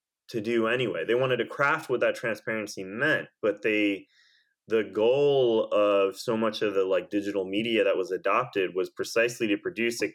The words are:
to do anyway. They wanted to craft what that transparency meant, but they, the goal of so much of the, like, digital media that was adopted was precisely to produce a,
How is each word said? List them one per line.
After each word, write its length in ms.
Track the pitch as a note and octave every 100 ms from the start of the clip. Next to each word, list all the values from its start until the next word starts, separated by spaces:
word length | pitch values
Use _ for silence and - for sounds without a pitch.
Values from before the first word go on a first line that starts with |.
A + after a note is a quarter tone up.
| _ _ -
to 120 | A#2
do 260 | G#2+ A#2 A2
anyway. 380 | B2+ A#2 E2+ E2
They 80 |
wanted 220 | A#2+ C3 A#2+
to 100 | A2
craft 440 | - C#3+ D#3 -
what 100 | -
that 140 | -
transparency 720 | - A#2 G#2 - A2 G#2 -
meant, 440 | F#2+ A2 D3+ A2+ D2+ _
but 200 | G#2 G2+
they, 440 | A2+ G#2 G#2 F#2+ - _ _ _ _ _ -
the 180 | A2
goal 840 | F#2+ G2 A2+ C#3 C#3+ C3+ B2 A2 G#2+
of 460 | G#2 G#2 G2+ G2 -
so 180 | - A2+
much 260 | A2+ A2
of 120 | G#2+
the, 100 | G2
like, 260 | F#2+ F#2 E2+
digital 340 | G#2 G2+ G2
media 400 | F#2 G2+ A#2 A2
that 120 | G2 F2
was 140 | F2+
adopted 640 | F#2 G2 A2 C3 G2+ F2+
was 160 | F2+ F2+
precisely 560 | - F#2+ A2+ A#2+ A#2+ A2
to 80 | G2+
produce 460 | F#2 F2+ A#2 A#2
a, 40 | G#2+